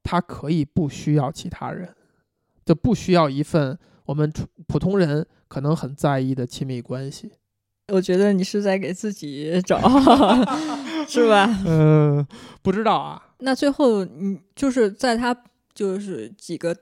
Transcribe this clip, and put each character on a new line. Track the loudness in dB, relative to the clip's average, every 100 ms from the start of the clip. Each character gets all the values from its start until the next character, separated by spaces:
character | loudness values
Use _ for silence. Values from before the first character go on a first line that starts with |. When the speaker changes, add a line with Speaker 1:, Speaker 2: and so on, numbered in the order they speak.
Speaker 1:
他 | -4 -4
可 | -4 -6 -2
以 | -2 -2
不 | -2 -4
需 | -4 0
要 | 0 0
其 | -6 -12
他 | -10 -10
人， | -10 -14 _ _ _ _ _ _ _ 0
就 |
不 | 2 2 0
需 | 2
要 | 2 2
一 | 0
份 | -2 -2 -2 -6 _ _ -6
我 | -2
们 | -2
普-， | -4 -12 -12 -6
普 | -2
通 | 0 2
人 | 2 0 -6 _ _
可 | -6
能 | -2 -2
很 | -4 -2
在 | 0 0
意 | -2
的 | -4
亲 | -6 -8 -8
密 | -8
关 | -8 -10 -10
系。 | -14 -18 _ _ _ _ _ -2
Speaker 2:
我 | 0
觉 | 2 2
得 | 2
你 | 2
是 | 0 -2
在 | 0 -2
给 | -4
自 | -6 -8
己 | -8 -12 -8 -4 -2
找， | 0 2 4 6 6 6 6 4 2
<laughs> | -2 -6 -8 -6 -6 -2
是 | 2 4
吧？ | 6 4 0 0
Speaker 1:
嗯， | 2 4 4 2 0 -4 -10 -20 -6
不 | -4
知 | 0
道 | 0 0
啊。 | -4 -12 _ -8
Speaker 2:
那 | -4 0
最 | 0
后， | 2 2 2
嗯， | -2 -6 -8 -8 _
就 | -6 -2
是 | 0 0
在 | 0 -2 0
他 | -2 -4 _ _ _
就 | -8 -6 -6
是 | -8 -10 -12 -16
几 | -12 -6
个 | -6 -6